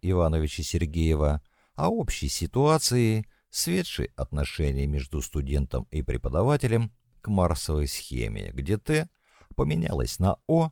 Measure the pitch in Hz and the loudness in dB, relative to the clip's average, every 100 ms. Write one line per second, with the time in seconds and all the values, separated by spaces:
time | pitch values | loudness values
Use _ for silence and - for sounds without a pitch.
0 | 92 90 80 80 78 - 78 82 82 82 | 0 2 4 2 0 -2 -4 -2 0 2
1 | 80 76 73 73 - _ _ - 170 233 | 2 4 2 0 -4 _ _ -2 0 0
2 | 135 - 69 - 85 123 147 156 - 123 | -2 -4 -4 -4 -2 2 4 4 2 2
3 | 113 110 107 _ _ - 165 185 170 - | 2 2 -4 _ _ -6 -2 0 -2 -4
4 | - - 67 73 71 - 71 67 71 73 | -6 -6 -6 -2 -2 0 0 0 0 -2
5 | 67 76 - 76 67 71 67 64 - 78 | -4 -6 -4 -6 -2 -2 0 -4 -4 -6
6 | 71 62 62 76 120 147 120 117 110 - | -4 -4 -2 2 2 2 2 0 0 -6
7 | _ _ - 98 87 80 - 76 69 - | _ _ -2 2 2 2 0 0 0 -4
8 | - 62 55 52 50 65 71 104 - 156 | -6 -4 -4 -6 -8 -6 -2 -2 0 0
9 | 170 _ _ _ _ - 143 160 - 71 | 0 _ _ _ _ -2 0 0 0 -2
10 | 58 - 92 - - 165 160 | -2 0 0 0 2 2 2